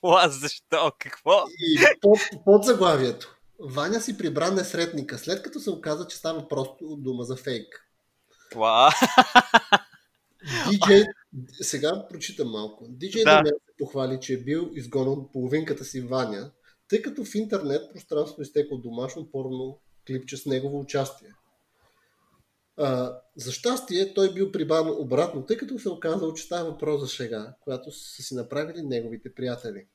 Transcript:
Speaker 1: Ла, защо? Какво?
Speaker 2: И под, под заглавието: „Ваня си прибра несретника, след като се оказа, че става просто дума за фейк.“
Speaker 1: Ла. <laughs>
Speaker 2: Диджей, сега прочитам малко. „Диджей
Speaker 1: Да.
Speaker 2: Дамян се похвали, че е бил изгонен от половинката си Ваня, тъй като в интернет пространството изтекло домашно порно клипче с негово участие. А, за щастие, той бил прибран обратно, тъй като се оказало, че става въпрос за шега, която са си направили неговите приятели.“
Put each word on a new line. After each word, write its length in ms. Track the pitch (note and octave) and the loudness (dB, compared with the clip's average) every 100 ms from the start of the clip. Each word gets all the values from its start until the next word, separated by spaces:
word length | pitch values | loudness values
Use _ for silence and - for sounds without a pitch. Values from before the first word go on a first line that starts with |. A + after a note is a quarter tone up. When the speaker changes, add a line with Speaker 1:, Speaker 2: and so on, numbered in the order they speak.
Speaker 1:
Ла, 260 | F3+ F3+ F3 | 6 6 6
защо? 640 | C#3 C#3+ - _ D#3+ D#3 - | 2 -8 -8 _ 0 0 -2
Какво? 460 | C#3 - - D4 - E3+ | -14 -8 4 4 4 -4
Speaker 2:
И 200 | E3 D#3 D4 - | 0 6 6 6
под, 180 | G3+ G#3 - E3+ - | 6 6 4 -4 6
под 180 | G#3 | 6
заглавието: 720 | G#3+ A3+ F#3 D3 B2+ A2+ - - _ _ | 8 4 4 4 2 -4 -12 -20 _ _
„Ваня 420 | D3 B2+ D3+ A3+ | -10 -6 -2 -2
си 160 | A3 G3+ | -4 -6
прибра 340 | E3 C#3 E3 | -4 -2 0
несретника, 680 | F#3+ F3+ F3 E3+ D#3 C3+ D3+ | 0 -2 -4 -4 -4 -8 -10
след 260 | - F#3 | -4 -4
като 160 | - - | -4 -10
се 100 | - | -6
оказа, 380 | E3+ - D3+ - | -6 -4 -6 -6
че 100 | - | -8
става 300 | D#3+ D#3+ C#3+ | -6 -6 -4
просто 480 | C#3 C3 - D#3 D3+ | -4 -4 -8 -14 -8
дума 280 | C3 B2 | -6 -6
за 120 | A#2+ B2+ | -6 -8
фейк.“ 520 | - A#2+ G#2 - _ _ _ _ _ _ _ A#2 | -6 -8 -8 -20 _ _ _ _ _ _ _ -2
Speaker 1:
Ла. 360 | A2+ A2+ C#3 - | 2 8 8 6
<laughs> 60 | B3 - B3 B3 - A3+ - G3+ - _ _ _ _ _ D3+ G#3+ C#4 | 4 4 8 6 8 2 4 0 0 _ _ _ _ _ -8 -4 0
Speaker 2:
Диджей, 340 | G3+ G3+ G3+ G#3+ - _ C3+ B2+ - | 2 8 8 8 -2 _ -16 -16 -8
сега 460 | - C#3 D3 F#3+ G3 | -6 -2 -2 -4 -8
прочитам 400 | E3+ - - C3 | -12 -12 -6 -6
малко. 360 | G#2+ G#2+ - A#2 | -6 -10 -12 -20
„Диджей 340 | B2+ F3+ G3+ | -12 -8 2
Speaker 1:
Да. 60 | A3 | 6
Speaker 2:
Дамян 140 | D#3 D3+ D3 _ | 6 6 0 _
се 60 | _ | _
похвали, 420 | C#3 C#3 C3 C3 | -6 -4 -4 -4
че 140 | - | -4
е 40 | B2+ | -6
бил 320 | A#2+ D#3 E3+ | -4 -4 -4
изгонен 340 | D#3+ A#2+ C3+ C3 | -10 -6 -2 -2
от 220 | C3+ C3+ | -2 -6
половинката 520 | C3 B2+ D3 D#3 C#3+ C3 | -6 -2 -2 -2 -6 -8
си 160 | C3 | -12
Ваня, 500 | B2 C3 A#2+ G#2 A#2+ _ _ _ _ | -4 -4 -2 -6 -12 _ _ _ _
тъй 140 | A3+ | -2
като 240 | B3+ - G#3+ | -2 -10 -8
в 100 | G#3 | -6
интернет 460 | G#3+ G3+ D3 C#3+ D#3 | -4 -4 -2 -4 -6
пространството 480 | F3 - D3+ D3+ - | -20 -6 -4 -4 -8
изтекло 360 | C#3+ D3+ D3 C3+ | -6 -4 -2 -6
домашно 540 | A#2+ A#2 C3 E3 D3+ | -10 -8 -8 -8 -10
порно 460 | C3+ C3 C3 C3 C3+ _ _ - | -8 -8 -8 -10 -12 _ _ -10
клипче 300 | C3 C3 C3 | -10 -8 -12
с 80 | - | -4
негово 340 | C3 C#3 C#3+ | -4 -4 -8
участие. 480 | C#3 C#3+ C3 - G#2+ _ _ _ _ _ _ _ _ _ _ _ _ _ _ - | -6 -4 -4 -8 -20 _ _ _ _ _ _ _ _ _ _ _ _ _ _ -4
А, 360 | C#3+ B2+ B2 - _ - | -2 0 -4 -8 _ -16
за 160 | B2 | -12
щастие, 640 | C3 A#3+ B3 - F3+ G3 | -4 -2 -2 -2 -2 0
той 200 | G3 F#3+ | 2 0
бил 180 | F3+ G3 | 2 -2
прибран 380 | E3+ D3 D#3+ D#3+ | -2 0 2 0
обратно, 560 | - C3 B2+ E3+ D3 C3 | -2 -2 0 0 -2 -4
тъй 120 | A3 | -4
като 220 | - B3+ | -4 -6
се 100 | G#3 | -6
оказало, 440 | E3+ E3 E3+ D#3+ | -6 -4 -2 -4
че 100 | D#3+ | -6
става 260 | - F3 E3 | -8 -6 -6
въпрос 300 | D3 D3+ D3 | -6 -4 -4
за 60 | C3+ | -4
шега, 460 | - A#2+ A2+ G#2+ B2+ | -8 -8 -8 -10 -14
която 300 | - C3 - | -10 -10 -10
са 320 | - - - | -18 -18 -16
си 120 | C3 C3 | -10 -10
направили 460 | A2+ C#3+ D#3 E3+ | -6 -6 -6 -8
неговите 520 | D3+ B2 A2+ A2+ - | -6 -4 -6 -10 -14
приятели.“ 520 | - B2+ A#2+ A#2 G2 - | -8 -8 -6 -8 -12 -16